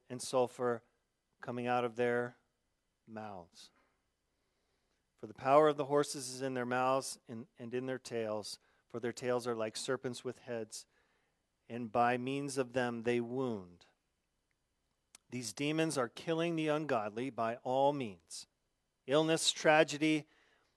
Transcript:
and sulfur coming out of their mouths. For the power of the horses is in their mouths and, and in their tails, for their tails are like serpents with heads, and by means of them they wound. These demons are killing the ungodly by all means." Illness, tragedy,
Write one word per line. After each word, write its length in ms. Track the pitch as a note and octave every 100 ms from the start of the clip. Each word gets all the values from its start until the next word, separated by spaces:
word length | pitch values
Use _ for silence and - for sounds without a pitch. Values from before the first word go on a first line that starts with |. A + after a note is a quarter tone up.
| -
and 100 | B2+
sulfur 640 | - C3 A#2+ - B2 A#2 _ _ _ _ _ -
coming 280 | - B2 A#2+
out 160 | B2
of 100 | A#2+
their 420 | A2+ A#2+ A#2+ A#2+ - _ _ _ _ _ _ -
mouths. 640 | A2 G#2+ F#2+ E2+ - - _ _ _ _ _ _ _ _ _ _ _ _ _ _ -
For 80 | A2
the 60 |
power 340 | - C3 D3 D#3
of 80 | D3
the 80 |
horses 440 | C3+ D3 C#3+ D3+ B2+
is 120 | B2+
in 120 | C3+
their 120 | B2+ B2
mouths 520 | B2+ B2+ C3+ C3 - -
and, 180 | A2+ - -
and 160 | A#2
in 120 | B2 C3
their 120 | B2+
tails, 600 | - A#2 A2 G#2+ G2+ - _ _ _
for 120 | A#2+
their 120 | A#2+
tails 340 | - B2 B2 A#2+
are 80 |
like 220 | A2+ A2 -
serpents 480 | - B2+ C3 A#2+
with 140 | B2+ -
heads, 480 | B2 A#2 G#2+ - - _ _ _ _ _ _ _ -
and 240 | A#2 A#2
by 240 | A#2+ A#2+ B2
means 400 | B2+ C#3 C#3+ C3
of 160 | B2
them 300 | B2+ B2 A#2
they 180 | A#2 A#2+
wound. 640 | A#2 B2+ C3 G#2 F2+ F2 - _ _ _ _ _ _ _ _ _ _ _ _ - -
These 220 | B2 A2+
demons 460 | F#2+ D3 D#3+ D#3+ C3
are 100 | A#2+
killing 480 | - - D#3+ E3+ D#3+
the 120 | D#3
ungodly 640 | D3+ D3 A#2+ G#2 G#2+ C3+
by 260 | A2+ A2+ B2
all 280 | C3 C3 C#3
means." 540 | C#3+ A#2 F2+ - - - _ _ _ _ _ -
Illness, 440 | D3 D#3+ D#3+ -
tragedy, 760 | - D#3+ D#3 D3+ C#3+ D#3 D#3 - _ _ _ _